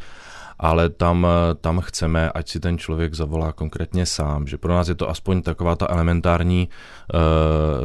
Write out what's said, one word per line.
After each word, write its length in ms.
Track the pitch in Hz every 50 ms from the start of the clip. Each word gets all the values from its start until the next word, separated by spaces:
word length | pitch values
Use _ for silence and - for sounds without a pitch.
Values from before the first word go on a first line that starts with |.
| - - - - - - - - - - - -
ale 300 | - 82 82 85 85 82
tam, 380 | - - 87 85 87 87 87
eh, 280 | 87 85 85 85 85 82
tam 260 | - - 82 82 90
chceme, 500 | 90 - - - 87 82 82 82 82 80
ať 180 | - 82 80 -
si 120 | - 80
ten 180 | - 87 85 82
člověk 360 | - - 80 80 82 80 78
zavolá 380 | 78 80 73 80 80 80 78 76
konkrétně 540 | - 80 76 - - 82 - - 90 90
sám, 400 | 82 - - 76 73 73 73 73
že 120 | 69 69 67
pro 140 | - 85 87
nás 160 | 90 85 85
je 60 | 87
to 160 | 82 - -
aspoň 320 | 80 - - - 95 90 80
taková 340 | 85 80 - 85 85 85
ta 100 | - 95 -
elementární, 800 | 87 85 82 85 85 85 82 87 85 85 85 87 90 90 90 -
eh, 500 | - - - - - - - - - 85 82 80 80 80 80 78 78 78 78 78 73 62 71